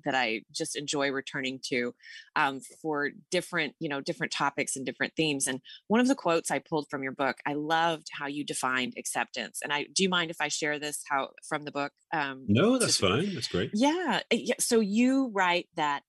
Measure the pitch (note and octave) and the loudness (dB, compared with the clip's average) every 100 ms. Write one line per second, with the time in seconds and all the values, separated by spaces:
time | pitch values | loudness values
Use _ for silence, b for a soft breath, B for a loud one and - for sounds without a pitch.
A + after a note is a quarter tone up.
0 | D3 C3 A#2 A2 - D3 D#3 C3 D3 D3 | -2 0 0 -2 -6 -8 -6 -6 -4 0
1 | C#3 C3+ - C#3+ C3 C3 - B2+ A#2+ - | 0 -2 -6 -6 -6 -6 -2 -2 -2 -6
2 | B B B - C#3+ C3+ - - D#3+ D3 | B B B 0 2 0 -12 -8 -4 -2
3 | C#3+ - - F3+ - F3 D3 - D#3+ C#3 | -2 -6 -4 -4 -2 -2 -2 -4 -4 -4
4 | C3 D#3+ D#3 - C#3+ - C3 C3+ C3 - | -4 -4 -4 0 0 0 -4 -2 -6 -4
5 | C3 - D#3 C#3 C3+ C3 B B - A3 | -4 0 0 2 -2 -4 B B 2 4
6 | B3+ C4+ F3 E3 - C#3+ - D#3 C#3+ C#3 | 4 2 2 2 2 -4 -2 -4 -4 -6
7 | C3+ C3 C3+ - D3 D3 D3+ D#3+ E3+ D#3 | -6 -2 -2 0 -4 -2 0 2 2 0
8 | - - C#3 D3 C#3 D3 C3 B2+ B2 - | -6 -8 -6 -4 -4 -2 0 2 0 -4
9 | - C3 A#2 B2 G#2+ - D3 D3 - D3 | -6 -4 -4 -4 -8 -8 -2 -2 -2 0
10 | F#3+ F3+ E3 E3+ D3+ - D3+ D3 D3 - | 2 2 -2 -2 -4 0 -2 -2 -4 -8
11 | - C#3 C3 - - D3+ D3 C#3+ C#3+ _ | -2 -2 -2 -8 -6 -6 -4 -4 -4 _
12 | - D#3+ C#3 C3 B2 A2 G#3+ B3+ E3+ - | -4 -2 -2 -4 2 6 6 4 2 4
13 | F#2+ A2+ G3+ D#3 - F2 A#2 G#3 C4+ F4 | 4 2 0 -4 -2 -2 0 2 2 2
14 | E4 G#3+ - A3+ G3 - - A3+ G3+ G#3+ | 0 -2 0 -2 0 -2 2 4 4 4
15 | B3+ C4+ C4 G3 F3+ F3 - E3 D3 C#3+ | 4 4 2 2 2 2 -2 -2 0 -2